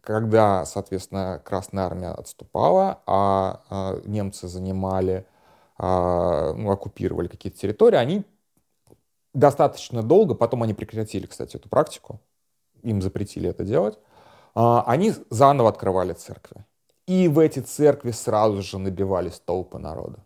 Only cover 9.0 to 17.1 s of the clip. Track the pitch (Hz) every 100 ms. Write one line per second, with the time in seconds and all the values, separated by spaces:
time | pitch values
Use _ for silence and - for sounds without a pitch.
9 | _ _ _ 135 143 139 143 - - 120
10 | 110 175 202 113 117 127 113 104 107 110
11 | 110 - - - - - - 127 160 -
12 | _ 110 _ _ _ _ _ _ 120 104
13 | 95 - 104 - 90 90 92 127 208 220
14 | _ _ - - _ - 117 120 117 127
15 | 214 180 - 113 135 143 113 101 98 92
16 | 92 90 - - - - - _ _ _
17 | -